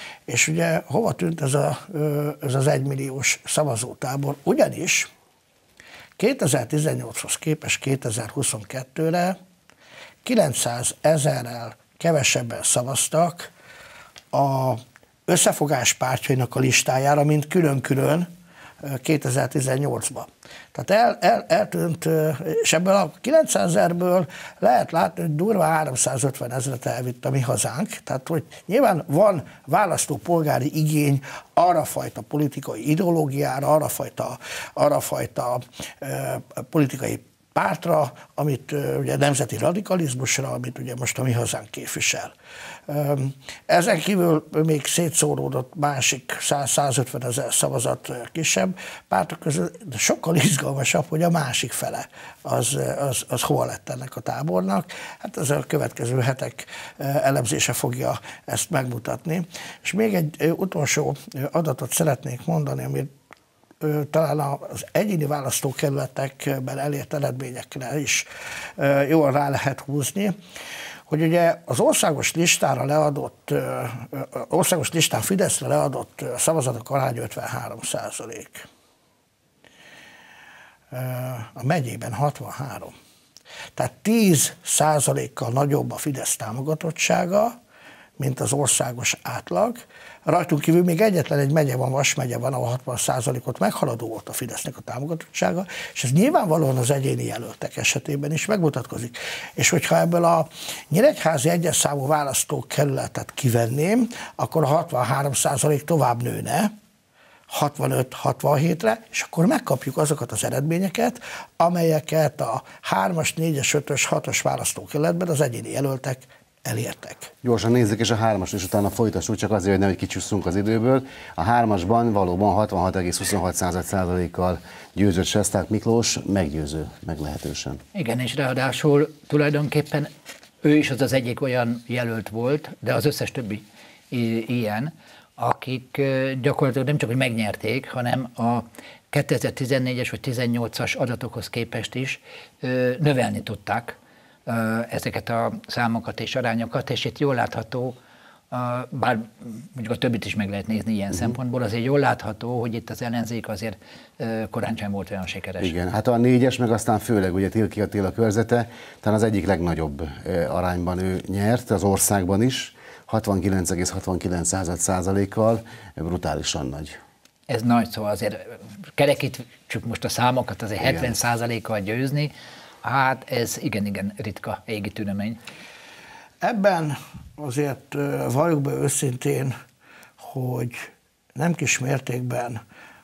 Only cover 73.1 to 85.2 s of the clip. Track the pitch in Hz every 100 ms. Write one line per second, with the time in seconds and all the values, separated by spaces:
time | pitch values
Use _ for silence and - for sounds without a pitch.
73.1 | 143 123 - - 139 123 131 127 120 -
74.1 | 139 131 127 117 156 180 175 123 165 -
75.1 | 120 117 190 170 - 123 147 143 127 113
76.1 | - 135 120 - 160 131 120 117 135 131
77.1 | 120 117 - - 117 - 113 104 - 104
78.1 | - - - - - - _ _ _ _
79.1 | _ _ _ _ _ _ - - - -
80.1 | - - - - - - _ _ 131 127
81.1 | 123 127 123 110 - 123 170 123 110 113
82.1 | 117 143 - 113 - 139 - - - -
83.1 | _ _ _ - - - - 127 - -
84.1 | 226 202 151 - - - - 151 151 135
85.1 | 139